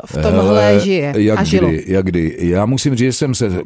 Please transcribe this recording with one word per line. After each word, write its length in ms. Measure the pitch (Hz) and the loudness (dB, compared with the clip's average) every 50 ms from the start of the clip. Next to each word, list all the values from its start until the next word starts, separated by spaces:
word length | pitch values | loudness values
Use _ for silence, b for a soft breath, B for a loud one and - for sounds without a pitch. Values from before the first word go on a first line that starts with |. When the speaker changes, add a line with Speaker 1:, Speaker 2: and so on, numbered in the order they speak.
| - | -6
Speaker 1:
v 80 | - - 73 | -8 -6 -4
tomhle 200 | 78 82 - 202 95 98 107 104 104 104 | -2 0 2 2 2 2 2 2 4 4
Speaker 2:
Hele, 100 | 104 101 | 4 2
Speaker 1:
žije 320 | 185 196 190 170 143 143 135 | 2 2 0 0 0 -2 0
Speaker 2:
jak 220 | 107 104 107 107 98 | 0 2 2 2 2
Speaker 1:
a 60 | 85 | 0
žilo? 240 | 78 - 95 90 87 | 2 2 2 2 2
Speaker 2:
kdy, 160 | 80 78 - | 0 -2 -2
jak 200 | 95 92 98 92 | -2 -2 0 0
kdy. 300 | 92 87 87 80 80 - - | 0 0 0 0 -2 -2 -2
Já 280 | 87 87 90 95 104 | -2 0 0 0 0
musím 280 | 117 135 123 - 147 131 | 0 -2 -2 -2 -2 0
říct, 120 | 113 123 | 0 0
že 60 | 131 | 0
jsem 220 | 120 - 151 135 120 | 0 -2 -2 -2 -2
se, 160 | - 120 101 90 90 - | -2 -2 -2 -2 -4 -6